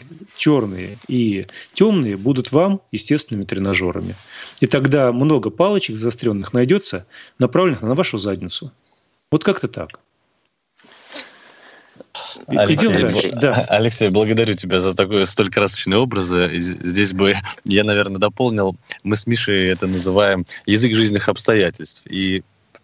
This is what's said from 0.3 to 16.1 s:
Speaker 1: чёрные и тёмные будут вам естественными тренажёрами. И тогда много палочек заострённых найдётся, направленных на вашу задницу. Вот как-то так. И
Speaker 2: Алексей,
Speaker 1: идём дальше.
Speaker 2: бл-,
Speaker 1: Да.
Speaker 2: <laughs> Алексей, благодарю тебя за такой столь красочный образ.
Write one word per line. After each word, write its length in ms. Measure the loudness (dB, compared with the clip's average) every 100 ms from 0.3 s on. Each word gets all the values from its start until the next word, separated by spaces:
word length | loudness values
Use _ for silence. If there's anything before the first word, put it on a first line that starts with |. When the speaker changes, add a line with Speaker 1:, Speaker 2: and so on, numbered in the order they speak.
| -2
Speaker 1:
чёрные 600 | 2 2 2 -6 -10 -12 -4
и 380 | 0 0 0 -6 -14 -8
тёмные 420 | 2 4 4 0 0
будут 360 | 0 0 0
вам 280 | 2 2 0 -4
естественными 520 | -8 -2 -2 -2 -6
тренажёрами. 680 | -6 -4 -2 0 -2 -4 -8 -10 -16 -20 -20 -2
И 60 | 0
тогда 420 | 2 2 4 2
много 400 | 2 2 2 0
палочек 460 | 0 2 2 -2 -4
заострённых 560 | -4 -2 -2 -2 -2
найдётся, 520 | 0 2 2 0 -10 -12 -20 -18 -2
направленных 420 | 0 2 2 0
на 120 | -2 -2
вашу 220 | -2 -4
задницу. 520 | -4 -6 -8 -12 -14 -18 _ _ _ _ _
Вот 100 | 0
как-то 240 | 0 -2 -4
так. 320 | -8 -12 -16 _ _ _ _ _ _ _ _ _ -20 -18 -16 -16 -20 -20 -20 -20 -20 _ -20 -18 -14 -14 -14 -4
И 80 | 2
Speaker 2:
Алексей, 320 | 2 4 2
Speaker 1:
идём 100 | 2
дальше. 280 | 2 0 -2
Speaker 2:
бл-, 100 | 0
Speaker 1:
Да. 260 | 0 0 2
Speaker 2:
<laughs> 20 |
Алексей, 400 | 2 2 2 2
благодарю 440 | 4 2 2 0
тебя 240 | -2 -2 0
за 160 | 2
такой 320 | 0 2 2 2
столь 240 | 0 0
красочный 460 | 0 0 -2 0 2
образ. 320 | 2